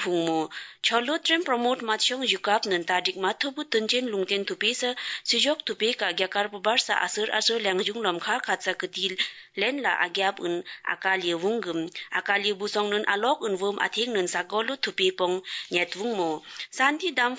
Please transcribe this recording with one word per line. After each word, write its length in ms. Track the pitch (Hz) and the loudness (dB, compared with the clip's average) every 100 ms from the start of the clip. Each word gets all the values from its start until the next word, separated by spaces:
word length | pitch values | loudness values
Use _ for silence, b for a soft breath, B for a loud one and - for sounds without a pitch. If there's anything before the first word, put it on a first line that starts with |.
hung 180 | 190 175 165 | 2 2 2
mo. 140 | 160 156 B B B - | 2 0 B B B 2
Cholu 320 | 233 240 320 | 2 2 0
trim 200 | 320 330 349 | 2 2 2
promote 360 | 240 240 254 | 2 2 2
mat 200 | 226 214 | 0 0
shong 240 | - 254 247 | 2 2 0
yukap 400 | 190 - 214 220 | 0 2 2 2
nun 180 | 180 170 | 0 2
tadik 280 | 180 180 185 | 0 0 0
mat 200 | 190 220 | 0 0
tubu 200 | 285 269 302 | -2 -6 -2
tunjen 400 | 226 214 240 254 | 0 2 0 0
lungten 320 | 202 190 202 196 | -2 0 0 -2
tupe 200 | 185 214 | -2 0
sa 200 | 247 247 254 B B B | 0 -2 -2 B B B
sijok 360 | 233 254 311 - | 2 2 2 -2
tupe 240 | 208 214 240 | -2 0 2
ka 160 | 196 175 | 0 0
gyakar 300 | 185 202 208 | 0 0 -2
pubar 240 | 202 208 247 | -2 0 2
sa 120 | - 208 175 | 2 2 0
asur 240 | - 220 | -2 -2
asur 240 | 214 214 233 | 0 2 2
liang 200 | 208 185 202 | 2 0 0
jung 160 | 220 208 | -2 0
lom 120 | 170 | 0
khar 220 | 180 240 - | 0 -2 0
khat 160 | 185 190 | -2 -2
sa 80 | |
ketil 400 | 185 180 - 185 185 B B B - | -4 -4 -4 -4 -2 B B B -2
len 200 | 214 285 220 | 0 0 0
la 80 | - 175 | 2 0
agyap 360 | 180 190 196 175 | 2 0 0 -2
un 160 | 175 - B B | -2 -4 B B
akali 400 | 170 190 190 175 | -2 0 0 0
wunggum. 560 | 170 185 226 185 165 165 - B | 0 0 0 -2 -4 -4 -8 B
Akali 400 | 180 196 202 202 | -4 0 0 0
busong 360 | 190 208 208 208 | -2 -2 0 0
nun 160 | 208 - | 0 2
alok 320 | 202 233 302 226 | 2 2 2 0
un 100 | 185 | 0
vum 160 | 196 202 | 0 0
athing 320 | 185 - 233 | -2 0 -2
nun 140 | 214 175 | 0 0
sagolu 480 | 175 180 214 226 269 | -2 -2 -2 -2 -2
tupe 300 | - - 185 185 | -4 0 2 2
pong 240 | 180 185 185 B B | 0 0 -4 B B
nyet 220 | 175 175 175 | 0 0 -2
wung 160 | 226 214 | -2 0
mo. 140 | 165 156 - B B | 0 -2 -8 B B
Santi 440 | - 269 311 370 254 | 0 2 2 -2 0
Dam 160 | 247 | 0